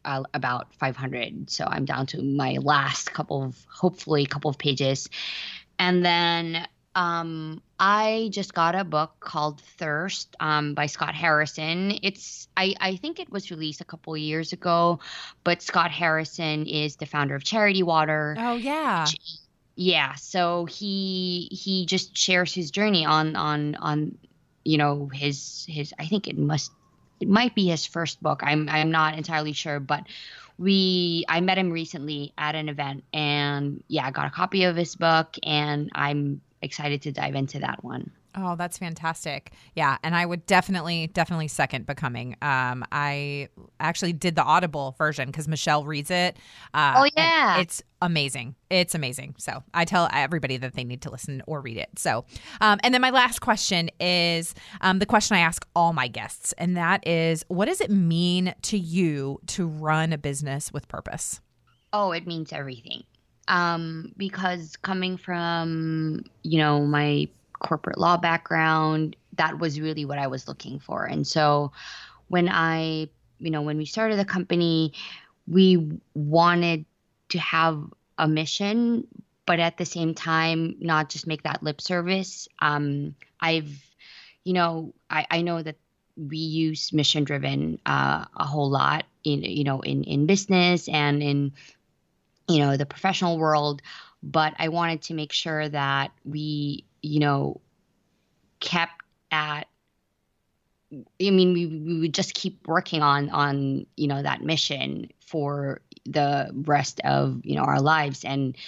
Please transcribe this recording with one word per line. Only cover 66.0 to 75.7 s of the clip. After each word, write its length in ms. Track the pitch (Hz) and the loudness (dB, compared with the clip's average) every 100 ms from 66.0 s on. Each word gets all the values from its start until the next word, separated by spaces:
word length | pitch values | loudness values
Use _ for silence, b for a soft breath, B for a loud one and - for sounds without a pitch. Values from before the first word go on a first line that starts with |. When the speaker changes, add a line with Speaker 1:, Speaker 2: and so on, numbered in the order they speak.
| 156 156 - _ | -2 -4 -8 _
Speaker 1:
you 160 | 160 160 | 0 4
know, 260 | 151 147 | 6 6
my 440 | 147 147 147 147 147 - _ - | 4 4 4 2 0 -6 _ -8
corporate 360 | - 160 - - | -4 -2 -2 0
law 220 | 170 170 | 2 4
background, 960 | 170 165 - 165 160 160 156 156 156 - _ - | 2 0 0 2 4 4 2 2 -2 -6 _ -2
that 200 | 160 151 | 0 0
was 220 | 165 143 | -4 -2
really 240 | 156 156 | -4 -4
what 140 | 143 143 | -6 -4
I 80 | 139 | -4
was 200 | 127 - | -4 -10
looking 320 | 127 - 127 | -12 -12 -12
for. 260 | - - - | -8 -6 -4
And 200 | 151 143 | -2 0
so 460 | 160 151 147 143 B B B B B _ | 4 4 4 0 B B B B B _
when 220 | 180 175 | 2 4
I, 580 | 175 165 160 160 156 156 _ _ _ | 4 2 2 -2 -4 -6 _ _ _
you 120 | 165 | -4
know, 120 | 156 | -2
when 160 | 151 151 | -2 -4
we 80 | 151 | -4
started 320 | - 220 208 | -2 0 2
the 80 | 196 | 0
company, 640 | 185 - 175 170 160 156 B B B B B - | -2 0 2 4 4 2 B B B B B 2
we 520 | 175 190 | 8 8